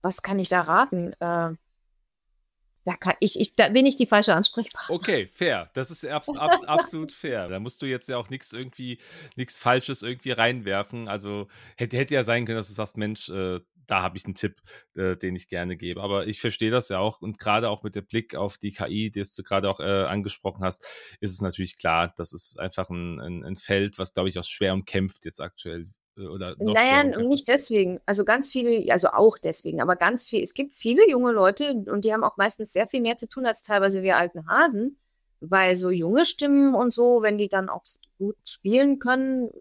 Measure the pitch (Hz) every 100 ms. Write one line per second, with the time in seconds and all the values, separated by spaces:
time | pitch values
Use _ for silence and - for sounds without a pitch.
0 | 180 185 - 196 180 185 165 180 269 180
1 | 170 - 170 170 165 165 _ _ _ _
2 | _ _ _ _ _ _ _ _ - 175
3 | 185 - 202 - 226 - 196 233 277 277
4 | 247 208 208 165 - - 214 - - 170
5 | 190 156 95 - 175 107 82 - 131 165
6 | 135 151 - 285 151 359 370 156 339 160
7 | 156 - 156 117 90 95 113 - 135 127
8 | - 123 107 131 - 113 127 - 123 120
9 | - - 143 - 127 - 123 127 131 131
10 | 113 123 127 117 117 127 101 98 101 120
11 | 110 101 101 104 98 - - - 120 123
12 | 131 143 113 117 117 113 104 104 107 -
13 | 107 107 - 95 92 90 _ _ _ 98
14 | 92 90 - 95 104 _ _ - _ -
15 | 92 90 92 90 - 90 90 87 87 87
16 | 101 98 90 107 120 - 110 123 120 95
17 | 104 - 95 104 107 107 113 104 107 101
18 | 98 113 110 71 101 - 101 - 98 104
19 | 110 101 98 - 92 98 98 98 82 98
20 | 82 98 101 - 98 98 95 - - -
21 | - - 104 92 95 - 92 - 85 82
22 | 85 - 85 - - - 92 - 90 87
23 | 87 78 73 87 80 95 - 98 101 -
24 | 95 - 95 90 - - 98 95 92 98
25 | 95 - - - 85 - 85 85 90 _
26 | _ - 92 92 90 - 214 214 254 277
27 | 285 214 240 277 - 277 - 214 185 180
28 | - 202 202 240 - 254 240 226 - 175
29 | 185 - 220 - 160 160 170 160 143 180
30 | 175 240 - 226 - - 285 - 226 262
31 | 427 254 247 220 185 202 294 247 190 202
32 | 214 220 220 - 202 - 214 185 220 262
33 | 226 240 233 - 254 214 - 208 196 196
34 | 190 165 175 170 160 240 320 208 247 277
35 | _ _ _ _ 160 190 185 185 185 185
36 | 165 247 339 - 285 277 277 240 247 233
37 | 240 240 214 208 202 190 190 - - -
38 | _ _ 196 - - - 196 240 285 277
39 | 247 262 262 262 233 -